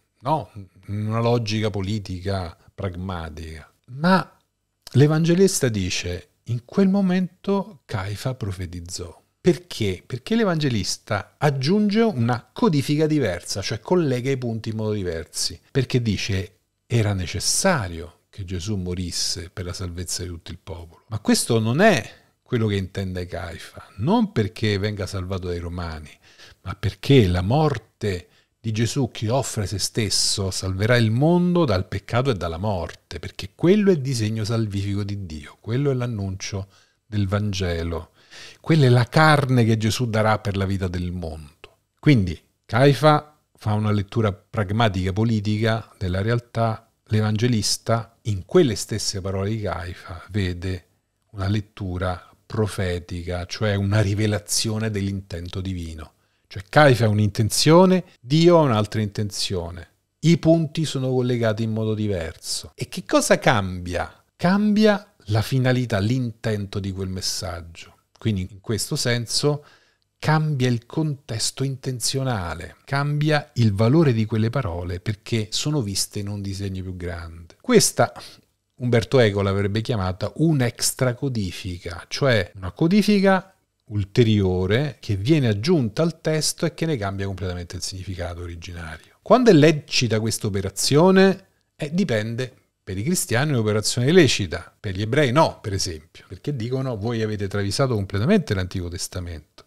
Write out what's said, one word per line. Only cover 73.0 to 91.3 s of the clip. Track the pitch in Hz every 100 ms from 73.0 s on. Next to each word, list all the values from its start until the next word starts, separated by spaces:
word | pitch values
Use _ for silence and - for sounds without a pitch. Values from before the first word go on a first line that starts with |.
| 147 147 151 147 -
il | 123 110
valore | 98 113 160 147
di | 113
quelle | 107 113 110
parole | 139 87 87 90 90
perché | - 104 - 113 107
sono | - 151 151
viste | 101 95 - 107
in | 104
un | 101
disegno | 98 98 98 95
più | 92 90
grande. | 87 85 82 85 85 _
Questa | - 233 - - 117 - - - _ _ _ -
Umberto | 123 117 98 135
Eco | 107 101
l'avrebbe | 98 98 101 107
chiamata | 117 110 92 90 98
un'extracodifica, | - 165 143 120 - - - 127 117 143 117 90 - 95 87 82 65 -
cioè | - 139 110 87 98
una | 92
codifica | - 165 208 208 202 196 190 - _ _ _ -
ulteriore | 104 95 127 113 104 92 92 92 117 147 -
che | - 95
viene | 110 160 120
aggiunta | 101 139 170 110 -
al | 165 -
testo | 160 156 - - 165
e |
che | - 165
ne | 127
cambia | 98 98 98
completamente | 92 95 87 85 90
il |
significato | - 95 92 90 87 87
originario. | 87 85 92 85 80 80 _ _
Quando | - 240 240
è |
lecita | 147 156 151 - - 117 110
questa | 110 - 110
operazione? | 98 95 - - 143 185 190 190